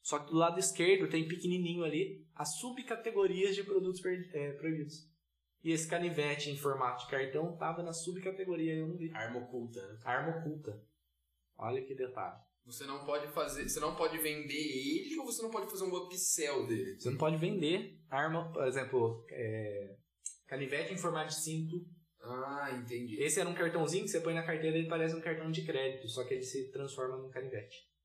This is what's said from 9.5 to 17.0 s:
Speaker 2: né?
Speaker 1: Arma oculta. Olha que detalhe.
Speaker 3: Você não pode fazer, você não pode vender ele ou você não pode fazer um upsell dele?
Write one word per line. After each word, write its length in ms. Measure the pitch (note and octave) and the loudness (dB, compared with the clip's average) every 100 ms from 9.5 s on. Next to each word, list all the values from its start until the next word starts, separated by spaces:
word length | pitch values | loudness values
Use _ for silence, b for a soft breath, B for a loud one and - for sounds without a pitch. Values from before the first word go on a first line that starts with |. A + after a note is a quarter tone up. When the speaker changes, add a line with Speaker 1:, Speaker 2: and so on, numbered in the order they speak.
| B2 A#2 A#2 | -6 -6 -8
Speaker 2:
né? 140 | G#2+ A2 | -10 -8
Speaker 1:
Arma 340 | A2+ B2+ D#3 E3 | -2 0 0 -2
oculta. 400 | D#3+ D3+ - G#2+ - _ _ _ _ _ _ - | -4 -6 -8 -10 -16 _ _ _ _ _ _ -8
Olha 260 | A2 C3 | -4 -4
que 120 | C3+ | -4
detalhe. 420 | B2+ B2 A2 F#2 - _ _ B2 | -6 -4 -4 -6 -8 _ _ -16
Speaker 3:
Você 180 | A#2 | -10
não 200 | C#3 C#3+ | -8 -6
pode 220 | D3 D3 D3 | -2 -2 0
fazer, 380 | E3 C#3+ C#3 - | -2 -2 -2 -2
você 120 | D3+ | 0
não 160 | D#3 E3 | -2 2
pode 220 | D#3+ D#3+ | 0 2
vender 360 | D#3 D3+ C#3 | -2 -2 -4
ele 640 | D3 D3 C3 C#3 D#3+ - D#4+ | -2 0 0 0 0 0 -4
ou 60 | |
você 180 | C4 A#3 | -4 -4
não 80 | A3+ | -2
pode 180 | A3+ F#3+ | -2 -4
fazer 140 | F#3+ | -2
um 120 | F#3 F3+ | -2 -2
upsell 680 | F3 F3+ - - D3 C#3 A#2+ | -4 -2 0 2 2 0 0
dele? 340 | A2+ F#2+ - | 0 -2 -2